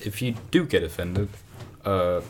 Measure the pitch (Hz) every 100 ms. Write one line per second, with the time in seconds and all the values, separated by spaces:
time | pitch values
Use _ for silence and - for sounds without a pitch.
0 | 107 - 127 117 - 180 156 92 82 -
1 | 87 95 101 - - - - - 101 95
2 | 90 87